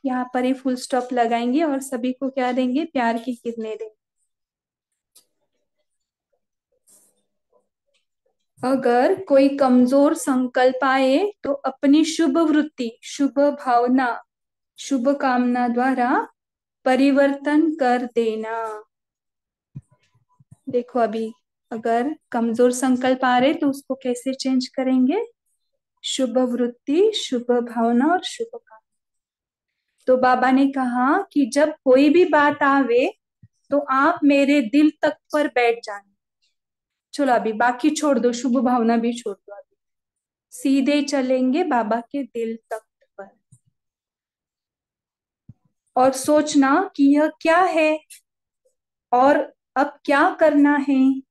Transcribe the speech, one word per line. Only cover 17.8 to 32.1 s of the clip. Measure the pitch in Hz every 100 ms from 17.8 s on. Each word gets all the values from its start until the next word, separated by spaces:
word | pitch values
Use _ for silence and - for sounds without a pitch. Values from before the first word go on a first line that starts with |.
| 254 247
देना। | 247 233 226 220 220 226 226 214 214 _ _ _ _ _ _ _ _ - _ _ _ _ _ _ _ _ -
देखो, | 247 240 247
अभी | 220 220 220 - _ _ _
अगर | 226 233 233 262 311 _
कमजोर | 240 233 226 247
संकल्प | 247 269 247 254 254
आ | 254 247
रहे | 262
तो | 330 285
उसको | 277 _
कैसे | 262 254 247 269
change | 262 262 262 254
करेंगे? | - 262 254 254 381 466 _ _ _ _ _ _ _
शुभ | - - 254 240
वृत्ति, | 247 233 240 240 - 302 440
शुभ | 415 - 247 240
भावना | 240 240 240 233 240
और | 285 359
शुभ | 349 - 466
कामना। | 466 _ 440 _ _ _ _ _ _ _ _ _ _ _ _ -
तो | 254
बाबा | 254 247 254
ने | 262 277
कहा | 269 254 247 254 359 392
कि | 294
जब | 247 277 302 302
कोई | 269 262
भी | 294